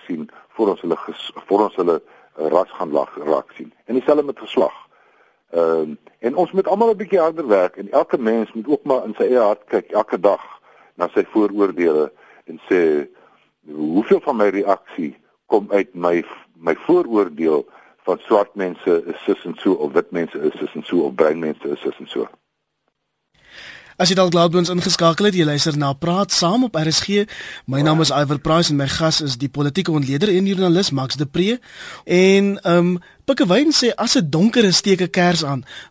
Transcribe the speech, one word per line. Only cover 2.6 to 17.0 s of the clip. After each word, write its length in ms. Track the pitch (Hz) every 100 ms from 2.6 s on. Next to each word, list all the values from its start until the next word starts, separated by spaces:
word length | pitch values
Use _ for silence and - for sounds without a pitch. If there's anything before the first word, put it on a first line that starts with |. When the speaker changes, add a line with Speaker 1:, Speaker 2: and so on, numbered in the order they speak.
| 92
Speaker 1:
gaan 200 | - 87
lag-, 280 | 71 67 -
raak 280 | 73 73 - -
sien. 160 | 60 -
En 100 | -
dieselfde 300 | 127 123 147
met 140 | 143 -
geslag. 340 | 110 - 92 - - _ _ _ _ _ _
Ehm, 440 | 85 82 82 78 73 _ _
en 160 | 117
ons 160 | 147 -
moet 160 | 190 180
almal 240 | 196 233
'n 60 | 202
bietjie 240 | 208 190
harder 260 | 160 160 143
werk 300 | 101 90 -
en 140 | 98
elke 280 | 139 156 165
mens 340 | 113 113 107
moet 140 | 113 110
ook 160 | 147
maar 200 | 147 131
in 100 | 107
sy 80 | 104
eie 160 | 107 123
hart 260 | 104 107
kyk 260 | - 110 -
elke 300 | 104 110 104
dag 220 | 101 92 - - _ _ _ -
na 120 | 87
sy 100 | -
vooroordeele 880 | 92 110 104 101 98 82 85 76 73 - - -
en 160 | - 80 -
sê, 400 | 92 82 76 69 _ _ _ _ _ 76
"Hoeveel 500 | 76 78 85 113 190
van 160 | - 120
my 120 | 104
reaksie 680 | 98 101 95 - - 78 - _ _ _
kom 200 | 110 104
uit 240 | 101 95
my, 300 | 90 87 87 82 - - _
my 180 | 80
vooroordeel 920 | 80 - 180